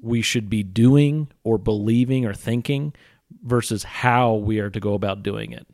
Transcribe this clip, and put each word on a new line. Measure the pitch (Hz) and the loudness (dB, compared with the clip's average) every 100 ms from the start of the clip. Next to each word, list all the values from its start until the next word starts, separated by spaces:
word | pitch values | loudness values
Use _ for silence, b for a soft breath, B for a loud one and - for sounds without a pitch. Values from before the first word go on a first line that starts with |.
we | 117 117 | -4 -2
should | 110 123 107 | 0 -2 -2
be | 110 | -2
doing | 98 95 120 143 147 151 147 _ | -2 4 6 6 4 0 -6 _
or | - 110 | -2 0
believing | 101 107 107 117 123 131 120 | 0 -2 2 2 2 0 -2
or | |
thinking | 98 - 117 117 139 147 - b b b - | -6 -4 -4 -2 -4 -4 -10 b b b -14
versus | 123 120 113 107 | -2 0 0 -4
how | - - 127 120 120 | -6 -4 0 4 4
we | 110 104 110 | 2 0 -2
are | 104 | -4
to | 101 | -4
go | 101 | -2
about | 101 98 98 | -2 -2 -4
doing | 101 101 107 | -4 -6 -8
it. | - - | -12 -14